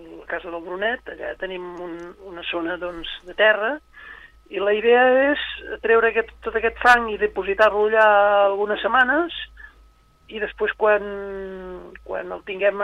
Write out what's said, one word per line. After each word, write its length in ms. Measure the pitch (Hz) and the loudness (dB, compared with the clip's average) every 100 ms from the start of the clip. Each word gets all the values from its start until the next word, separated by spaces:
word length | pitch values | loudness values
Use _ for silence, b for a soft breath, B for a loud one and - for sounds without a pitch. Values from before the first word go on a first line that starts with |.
| 165 165 - | -20 -18 -10
casa 160 | 170 180 | -10 -8
del 80 | 170 | -12
Brunet, 480 | 180 185 220 247 - | -10 -6 -4 -6 -10
allà 240 | 160 160 - | -12 -12 -10
tenim 240 | 190 185 180 175 | -10 -10 -12 -12
un, 160 | 175 170 175 - 196 | -12 -12 -16 -18 -18
una 160 | 170 170 | -14 -8
zona, 320 | 170 165 175 | -6 -6 -6
doncs, 320 | 180 170 156 - 180 | -8 -10 -14 -14 -18
de 80 | |
terra, 400 | 180 214 208 226 294 _ B B B B B - | -2 0 0 -2 -6 _ B B B B B -12
i 120 | 185 | -4
la 80 | 202 | 0
idea 320 | 214 233 247 254 262 277 | 2 4 6 6 4 2
és 120 | 294 - - - - | 0 -4 -10 -12 -4
treure 240 | 226 226 233 | 2 4 4
aquest, 220 | 220 220 - | 0 -4 -6
tot 120 | 226 214 | -6 -2
aquest 220 | 226 - | -2 2
fang 300 | 240 240 226 | 6 6 4
i 60 | 202 | -2
dipositar-lo 640 | 208 196 190 196 214 202 214 | -2 -2 -2 4 4 4 2
allà 180 | 220 214 202 202 202 202 | 6 6 6 6 6 4
algunes 340 | 196 208 214 | 2 -2 -2
setmanes, 540 | 208 247 254 294 339 - - - B B _ _ _ _ - | 2 2 4 2 0 -6 -16 -18 B B _ _ _ _ -14
i 80 | 214 | -8
després 320 | 208 - 214 - | -8 -4 -4 2
quan, 240 | 214 208 202 202 196 196 190 190 185 180 180 - | 2 2 0 -10 -10 -10 -12 -12 -14 -14 -16 -18
quan 280 | - 185 180 | -10 -8 -8
el 120 | 180 - | -12 -10
tinguem 320 | 190 202 202 | -2 0 0